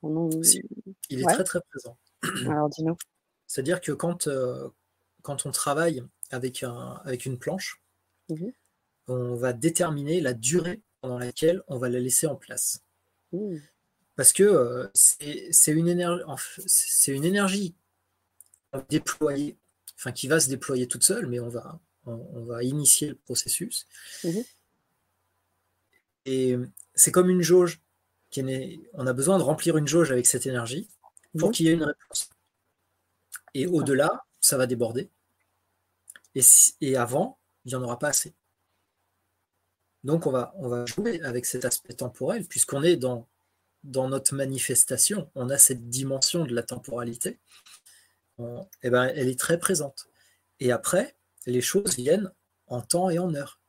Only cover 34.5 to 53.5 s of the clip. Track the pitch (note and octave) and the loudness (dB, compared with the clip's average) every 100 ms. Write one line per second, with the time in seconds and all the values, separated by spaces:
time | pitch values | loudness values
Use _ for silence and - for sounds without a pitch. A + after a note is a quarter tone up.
34.5 | C#3+ B2+ B2 A2+ A#2+ G3 _ _ _ _ | 2 0 0 -2 -2 -8 _ _ _ _
35.5 | _ _ _ _ _ _ - _ - B2+ | _ _ _ _ _ _ -20 _ 4 8
36.5 | - - - C#3+ C3 A2+ C3 G#3+ - _ | 10 8 4 0 0 2 0 0 -4 _
37.5 | _ B2 B2+ B2+ A#2+ D3 C#3+ - _ _ | _ -10 -6 -6 -4 0 -2 -4 _ _
38.5 | _ _ _ _ _ _ _ _ _ _ | _ _ _ _ _ _ _ _ _ _
39.5 | _ _ _ _ _ B2+ D#3+ D#3+ C3 A#2+ | _ _ _ _ _ -2 0 2 0 -2
40.5 | - B2+ A#2+ A#2+ - G#3+ F3+ D#3 B2 B2 | -6 -6 -4 -4 -4 -4 -4 -4 -4 -4
41.5 | B2+ B2 - - A2+ B2+ - C3+ A3+ - | -4 -2 -4 -6 -10 -10 -6 -4 -4 -4
42.5 | - - C#3 D#3 E3 B2+ B2 - _ _ | -4 -2 0 2 2 0 -4 -8 _ _
43.5 | _ _ _ C#3+ C3 C3 C3+ C3+ C#3 C3+ | _ _ _ -8 -4 -2 0 0 0 -4
44.5 | C3 - B2+ - B2+ - G#3 - - B2 | -2 -2 2 2 4 0 0 -6 -6 -4
45.5 | C#3 - B2 A#2 B2 C3+ C3+ - F3 D3+ | 6 6 4 -6 -6 -4 -2 0 0 -2
46.5 | A#2+ A#2 B2 - A#2 A#2+ A#2 - A#3+ _ | -2 -4 -10 -8 -6 -6 -6 -8 -8 _
47.5 | - - - _ - _ _ _ _ A#2 | -20 -20 -20 _ -20 _ _ _ _ -12
48.5 | A#2+ - - B2+ B2 B2+ D#3 B2+ B2+ - | -12 -16 -6 0 2 2 0 -2 -2 0
49.5 | E3+ F3 F3+ C#3+ - - _ _ _ _ | 0 2 -2 -2 -10 -20 _ _ _ _
50.5 | _ B2+ A#2+ - F3 C4+ _ _ _ - | _ -2 0 0 0 0 _ _ _ -2
51.5 | B2 B2 F#3+ G#3 - B2+ F3+ G3+ _ _ | -2 0 0 0 -2 2 2 0 _ _
52.5 | _ _ B2 - E3+ F#3 E3+ F#3 D3 C#3 | _ _ -8 -2 0 2 0 -2 -4 -8